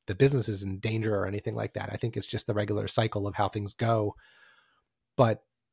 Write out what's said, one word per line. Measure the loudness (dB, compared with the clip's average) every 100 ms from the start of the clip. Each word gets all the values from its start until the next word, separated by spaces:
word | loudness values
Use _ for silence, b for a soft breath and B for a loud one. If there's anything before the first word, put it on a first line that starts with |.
| -8
the |
business | 4 4 6 0
is | -2
in | -4 -4
danger | -2 -2 0 0
or | -2
anything | -4 -4
like | -4 -6
that. | -6 -6
I | -4
think | -4 -4
it's | -4
just | -4 -2
the |
regular | -2 0 -2 0
cycle | 2 2 0 -4
of |
how | 0 -2
things | -2 -6
go. | -2 2 2 0 -4 b b b b b b _ _ _ 4
But | 4 4 _ _ _